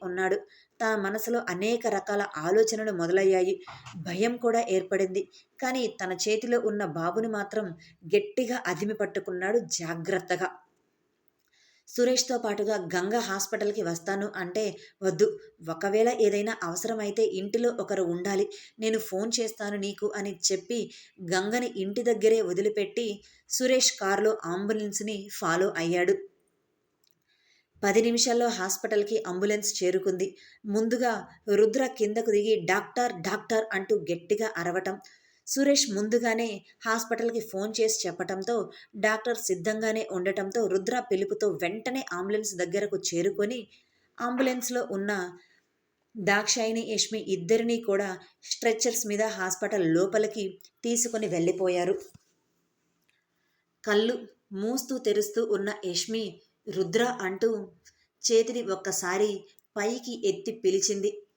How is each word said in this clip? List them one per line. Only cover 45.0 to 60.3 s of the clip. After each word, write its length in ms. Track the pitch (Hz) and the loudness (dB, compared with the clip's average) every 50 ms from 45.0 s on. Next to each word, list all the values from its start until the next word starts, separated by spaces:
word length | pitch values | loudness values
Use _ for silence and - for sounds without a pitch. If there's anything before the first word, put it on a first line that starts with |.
| 202 208 208 190 180 180 180 180 - _ _ _ _ _ _ _ _ _ _ _ _ _ - | -2 -2 -2 -2 -4 -6 -10 -14 -20 _ _ _ _ _ _ _ _ _ _ _ _ _ -10
దాక్షాయిని, 720 | 220 185 202 202 208 214 208 - 240 220 226 226 226 233 226 | -2 2 2 2 2 2 0 0 0 0 0 0 -2 -2 -2
యష్మి 280 | 220 208 - - 220 214 | -2 -2 -2 -2 -2 -4
ఇద్దరినీ 640 | - - 190 170 170 175 226 226 233 233 233 226 | -2 -2 -2 0 2 4 4 4 4 2 0 0
కూడా 380 | 233 - 196 196 202 190 180 - - - _ _ - | 2 2 2 2 0 -2 -6 -8 -12 -18 _ _ -10
స్ట్రెచర్స్ 640 | - - - - 233 220 220 - 240 226 - - | -8 -4 0 2 2 2 2 2 0 0 0 -2
మీద 160 | 208 208 202 220 | 0 0 0 0
హాస్పిటల్ 680 | 220 196 190 185 185 - - 208 202 214 196 175 160 160 | 0 0 -2 -2 -2 -2 -2 -2 0 2 2 4 4 4
లోపలికి 640 | 170 190 190 226 214 214 214 - 220 196 190 - - - - _ _ - | 4 4 4 4 2 2 2 0 -2 -4 -4 -6 -10 -20 -20 _ _ -2
తీసుకొని 440 | 233 233 226 - 233 226 220 220 | 0 0 0 0 0 -2 -2 -2
వెళ్ళిపోయారు. 720 | 175 180 165 170 175 180 185 190 185 180 175 175 180 - - - - - - _ _ _ _ _ _ _ _ _ _ _ _ _ _ _ _ _ _ _ _ _ _ _ _ _ _ _ _ _ _ _ _ - | 0 0 2 2 2 2 2 2 0 2 2 2 0 0 -2 -4 -14 -20 -20 _ _ _ _ _ _ _ _ _ _ _ _ _ _ _ _ _ _ _ _ _ _ _ _ _ _ _ _ _ _ _ _ 0
కళ్ళు 400 | 214 208 208 220 233 247 240 233 - - _ _ - 196 | 2 4 4 4 4 2 -2 -6 -12 -20 _ _ -10 -6
మూస్తూ 440 | 190 208 226 262 269 - - 269 | -4 -2 -2 -2 -2 -2 -4 -4
తెరుస్తూ 480 | 254 - 214 208 208 208 208 - 226 233 | -2 0 2 2 2 2 0 0 -2 0
ఉన్న 280 | 226 208 208 196 208 214 - - | 2 0 0 0 -2 -4 -4 -4
యష్మి, 540 | 180 175 170 - 220 220 226 214 185 165 - _ _ _ _ _ 214 | -4 -4 -4 -2 -2 -4 -4 -4 -6 -8 -14 _ _ _ _ _ -6
"రుద్ర" 340 | 170 190 190 170 165 226 240 | -2 -2 0 2 2 2 2
అంటూ 640 | 247 247 - 190 185 196 190 226 226 220 202 196 180 - _ _ - _ _ _ _ _ _ - - | 2 0 -2 -4 -4 -2 0 0 0 0 -2 -6 -10 -16 _ _ -20 _ _ _ _ _ _ 0 4
చేతిని 300 | 233 220 226 233 226 247 | 4 4 4 2 0 -4
ఒక్కసారి 800 | 226 190 190 190 - 196 185 - 190 175 185 202 208 214 196 196 - - _ _ _ _ - | -2 -4 -4 -4 -4 -4 -4 -2 -2 0 2 2 2 2 2 -2 -8 -14 _ _ _ _ -4
పైకి 500 | 208 202 220 240 254 240 247 233 - - | -2 -2 -2 -2 -4 -6 -8 -6 -2 0
ఎత్తి 240 | 196 | 0